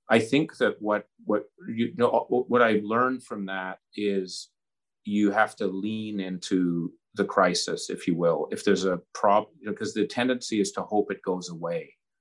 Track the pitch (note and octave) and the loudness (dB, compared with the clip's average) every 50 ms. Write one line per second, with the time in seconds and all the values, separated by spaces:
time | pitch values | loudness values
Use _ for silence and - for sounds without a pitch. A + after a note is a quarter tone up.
0 | _ - A2+ A#2 A2+ - C3+ C#3+ D#3 - - - B2+ G#2 - - G#2+ G#2+ G#2 G2+ | _ 2 2 2 2 2 2 2 2 0 0 0 0 0 0 -2 -2 -2 -2 -2
1 | - - _ _ - - - D#2+ - - _ _ F2+ G#2+ A#2 A2+ A#2 - - A#2+ | -2 -8 _ _ -4 -2 -2 -2 -2 -6 _ _ -12 -8 -2 -2 -2 -2 0 0
2 | A#2+ A#2 A2+ A2+ - - B2 B2 - - A#2+ B2 A#2+ A2+ G#2+ G#2+ G#2 G#2 A2 A#2+ | 2 2 2 2 0 2 0 0 0 2 4 4 4 4 4 2 0 0 0 2
3 | B2+ B2+ C3 A#2+ - - A#2 G#2 G2 F#2+ F#2+ F#2+ F#2 F#2 F2+ - _ _ _ G#2 | 2 2 0 -4 -8 -10 -8 -8 -6 -6 -6 -6 -6 -8 -10 -12 _ _ _ -4
4 | G#2 G2+ G2 G2 F#2 F2+ - - - - _ _ _ _ _ _ _ _ _ _ | -2 0 0 -2 -2 -4 -10 -14 -14 -16 _ _ _ _ _ _ _ _ _ _
5 | _ G#2 G#2 G#2 G#2 G2 G2 A2 G#2+ G#2 - - G#2+ F#2+ F#2+ F#2+ G2 A2 A2 A2 | _ -2 2 2 2 4 4 4 2 2 0 -4 -4 -4 -4 -4 -4 -6 -6 -6
6 | A2 G#2+ G#2+ G2+ F#2+ F#2 F#2 F2 - - G2+ F#2 F2+ F2 E2+ E2+ E2 F2 - _ | -6 -6 -6 -6 -6 -6 -6 -8 -4 0 2 2 2 2 2 0 -2 -4 -8 _
7 | _ _ _ G2 G2 - - G2+ F#2 F2 F2 - - - E2 - - - G2+ - | _ _ _ -2 -2 0 4 4 4 4 2 0 -2 -4 -6 -6 -6 -8 -8 -4
8 | - F#2 E2+ E2 E2+ E2+ D#2+ D2+ D#2 - - - - G#2 G2 F#2+ F#2+ F#2+ F2+ F2 | -2 -2 0 2 2 2 2 0 -2 -6 -6 -2 2 2 2 4 2 0 -2 -2
9 | - _ - - - G#2 G2+ G#2+ G#2+ - _ _ - G#2+ G#2+ - A2+ G#2+ - G#2+ | -6 _ -6 0 2 4 4 4 2 -2 _ _ -10 -10 -8 -6 -6 -6 -2 -2
10 | G2 - - B2 B2 B2+ B2+ B2 - - A2+ G#2 G2 G2 - G2 F2 - G#2 G#2 | -2 -2 0 -2 0 0 -2 -2 -4 -4 -2 0 0 -2 -2 -6 -8 0 0 0
11 | G2+ - G2 - - F#2+ F#2 F#2 F2+ F2+ F2 E2 E2+ E2+ E2+ E2 D2+ - _ _ | 0 0 -4 -6 -4 -4 -4 -4 -6 -10 -10 -8 -6 -6 -6 -6 -8 -10 _ _
12 | _ _ _ _ | _ _ _ _